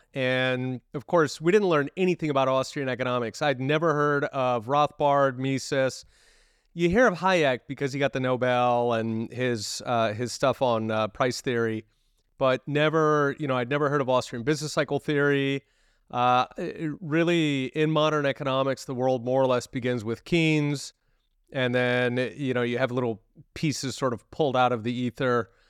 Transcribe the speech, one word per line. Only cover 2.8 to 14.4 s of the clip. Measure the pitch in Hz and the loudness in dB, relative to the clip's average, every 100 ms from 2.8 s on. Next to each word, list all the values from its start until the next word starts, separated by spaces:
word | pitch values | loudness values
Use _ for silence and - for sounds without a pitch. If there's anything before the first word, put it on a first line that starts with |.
| 135 | -4
economics. | 120 127 123 113 - | -4 -2 -2 -4 -2
I'd | 147 127 | -2 0
never | 135 156 165 | 0 0 2
heard | 147 147 143 143 | 2 2 0 -2
of | 139 127 123 110 | 0 0 0 0
Rothbard, | 143 147 - 147 143 139 123 | 2 2 2 2 4 2 0
Mises. | 131 135 - 139 131 - - _ _ _ _ _ _ | -2 -2 -2 0 0 -2 -14 _ _ _ _ _ _
You | 170 170 | -2 2
hear | 196 254 | 4 4
of | 170 | 2
Hayek | 185 180 143 127 - | 2 4 2 0 -6
because | 131 143 | -6 -4
he | 139 | 0
got | 139 | -2
the | 135 | 0
Nobel | 127 127 127 123 123 120 120 | 0 0 2 2 4 2 2
and | 113 113 113 113 | 0 0 -2 -4
his, | 117 127 117 101 - | -2 -2 -2 -4 -8
uh, | - 120 113 | -2 0 0
his | 104 123 | -2 -6
stuff | - 139 120 | -2 0 2
on, | 127 113 110 | 2 0 0
uh, | 110 107 | -2 -2
price | - 131 - | 0 -2 -2
theory, | - 120 113 110 110 _ _ _ _ - | -2 -2 -2 -4 -10 _ _ _ _ -2
but | 131 131 - | 0 0 -2
never, | 143 156 160 151 151 143 139 | 0 2 2 4 4 2 -2
you | 143 | -2
know, | 127 | -2
I'd | 120 | -2
never | 143 147 | 0 0
heard | 147 | 0
of | 127 | 2
Austrian | 127 - 123 | 0 0 -4